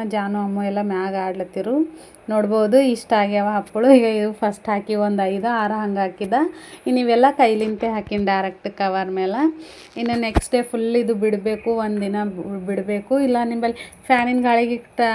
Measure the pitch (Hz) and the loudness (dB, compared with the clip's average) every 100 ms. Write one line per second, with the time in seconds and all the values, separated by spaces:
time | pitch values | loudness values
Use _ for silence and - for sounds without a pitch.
0 | 220 208 202 208 202 196 202 196 208 185 | -4 -4 -2 -2 -2 -2 -2 -2 -2 -2
1 | 190 190 190 185 185 190 196 269 320 - | -2 -2 -4 -4 -6 -6 -2 0 0 -4
2 | - - - 214 208 220 214 247 269 226 | -20 -16 -4 0 2 2 4 6 4 2
3 | - 220 202 202 202 208 196 214 240 262 | 0 2 2 0 0 -2 -2 2 6 8
4 | 226 214 214 214 214 202 - 208 202 214 | 6 0 -2 -2 -4 -4 -4 -4 -2 -2
5 | 208 202 190 196 220 233 208 214 208 196 | 0 0 -2 -2 -2 0 -2 -2 -2 -2
6 | 190 180 202 233 339 - - - - 254 | -2 -4 -2 0 0 -4 -18 -10 -2 0
7 | 240 233 269 269 240 220 214 208 226 220 | 2 4 4 6 4 4 0 -2 -4 -4
8 | 208 208 196 196 190 185 208 202 196 190 | -4 -2 0 0 -2 -6 -10 -4 -2 -2
9 | 185 190 185 214 311 320 - - - - | -4 -4 -2 0 0 -2 -12 -20 -16 -8
10 | 233 233 226 220 - 247 240 233 226 240 | -4 -2 -2 0 0 0 -2 -2 0 0
11 | 220 220 214 208 196 214 226 226 220 208 | 0 0 0 -2 -2 -4 -2 -2 -2 -2
12 | 202 208 208 180 180 196 185 202 196 208 | -2 -2 -4 -6 -8 -8 -6 -6 -4 -4
13 | 202 269 269 240 233 233 233 233 - - | -2 0 2 0 -2 -2 -4 -4 -12 -10
14 | - 254 240 247 247 233 240 240 - - | 0 2 2 0 2 2 2 -2 -6 -2
15 | 233 | 0